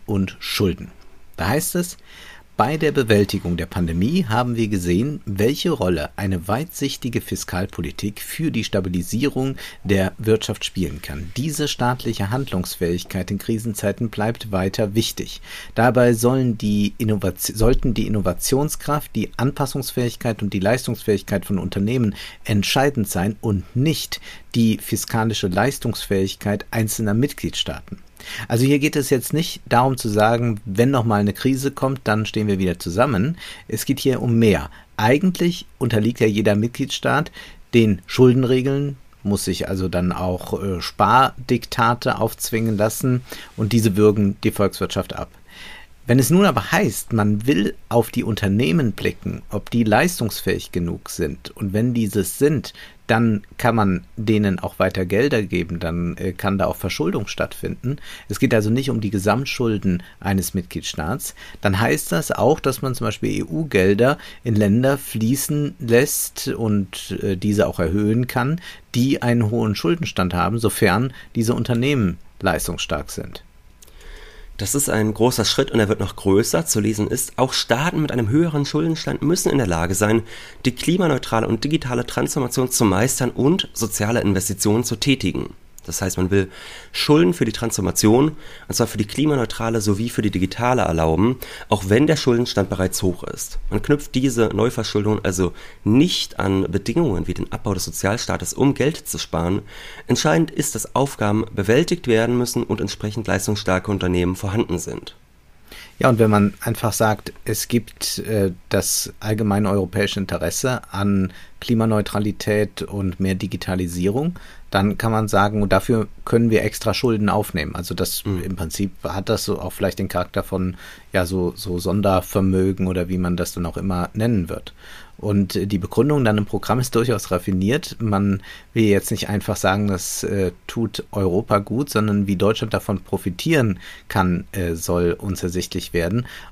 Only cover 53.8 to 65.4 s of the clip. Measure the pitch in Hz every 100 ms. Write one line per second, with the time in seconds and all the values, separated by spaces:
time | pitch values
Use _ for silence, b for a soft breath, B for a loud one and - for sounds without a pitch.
53.8 | 101 90 - - 110 107 101 90 92 -
54.8 | 95 98 90 98 139 127 98 90 85 85
55.8 | 85 85 87 - 95 90 101 98 92 -
56.8 | 95 - 156 170 104 - - - - 87
57.8 | 120 143 B B B 104 127 113 107 120
58.8 | 135 117 104 101 98 110 139 - 117 107
59.8 | 95 87 B B - 95 87 95 87 82
60.8 | - - 78 135 - - B B 104 92
61.8 | 117 151 - 170 - - 117 156 139 123
62.8 | 131 120 113 107 110 101 - 160 156 98
63.8 | 92 101 123 151 B B 123 107 104 107
64.8 | 131 139 - 113 110 139